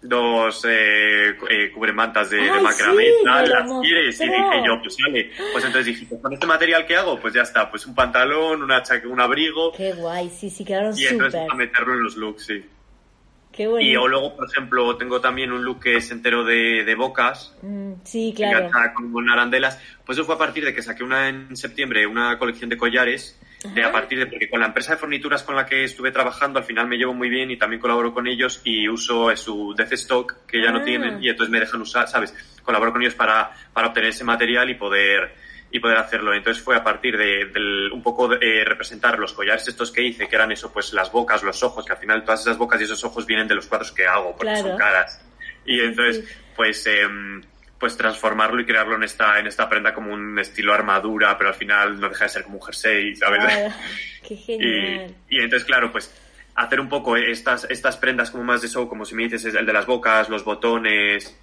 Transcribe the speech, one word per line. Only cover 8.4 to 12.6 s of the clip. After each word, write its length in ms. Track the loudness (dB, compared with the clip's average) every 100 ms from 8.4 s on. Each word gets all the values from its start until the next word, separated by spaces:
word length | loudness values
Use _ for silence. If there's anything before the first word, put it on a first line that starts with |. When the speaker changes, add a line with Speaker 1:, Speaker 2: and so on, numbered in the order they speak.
| 0 0
Speaker 1:
una 180 | 2 0
chaque-, 240 | 2 -2 -2
un 120 | 0
abrigo. 500 | 2 4 0 0 -2
Speaker 2:
Qué 220 | -2 -6
guay, 380 | -4 -6 -4 -6
sí, 180 | -8 -12
sí, 160 | -10 -4
quedaron 320 | -2 -2 0
Speaker 1:
Y 80 | 0
entonces 340 | 2 0 0
Speaker 2:
súper. 120 | -4
Speaker 1:
a 40 | -2
meterlo 380 | 0 0 0
en 100 | 0
los 140 | -2 -4
looks, 280 | -8 -8 -8
sí. 180 | -10